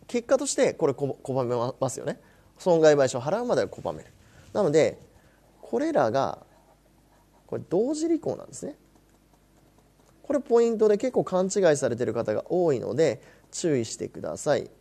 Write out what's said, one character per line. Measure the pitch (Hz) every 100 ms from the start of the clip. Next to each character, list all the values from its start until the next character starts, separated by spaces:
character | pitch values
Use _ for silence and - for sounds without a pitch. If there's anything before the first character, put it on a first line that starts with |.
| -
結 | 240 -
果 | 269
と | 285
し |
て、 | - 214
こ | - 147
れ |
こ-、 | 127 139 -
拒 | - 131
め | 120 123 123 -
ま | 131
す | -
よ | 147
ね。 | - _ _ _ _
損 | 190 165
害 | 156
賠 | 143 131 123
償 |
払 | 139 214
う |
ま | 247 151
で |
は | 95
拒 | - 85
め | 78
る。 | - _ _ - -
な | 214
の | 175
で、 | 151 113 - - _ _ _ _ _
こ | - 233
れ | 320
ら | 294 113
が、 | 131 104 - - _ _ _ _ _ _ _ _ _ -
こ | 120
れ | 123
同 | 175 247
時 | 302 330
履 | 320
行 | - -
な |
ん | -
で |
す | -
ね。 | - - _ _ _ _ _ _ _ _ _ _ _ _ _ _
こ | -
れ | 285
ポ | - 233
イ | 233
ン | 220
ト | 214
で | 208
結 | 262
構 | 214
勘 | 151 185 190
違 | 202 175
い | 143
さ | 131
れ | 120
て |
る | 113
方 | 117 107
が | 107 -
多 | 175 170
い | 123
の | 98
で、 | 123 151 107 - - _
注 | - 170 135
意 | 110
し | -
て | 101
く | 82
だ | 80 80
さ | 151 120
い。 | - _